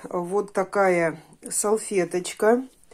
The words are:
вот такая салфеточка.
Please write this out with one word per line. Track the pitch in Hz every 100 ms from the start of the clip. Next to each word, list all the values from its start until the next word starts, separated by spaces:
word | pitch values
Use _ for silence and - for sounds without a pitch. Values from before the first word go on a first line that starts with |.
вот | - 185 175 202 196
такая | 196 190 202 190 175 165 160 - - -
салфеточка. | - 208 214 - 196 170 185 180 - 214 247 262 _ _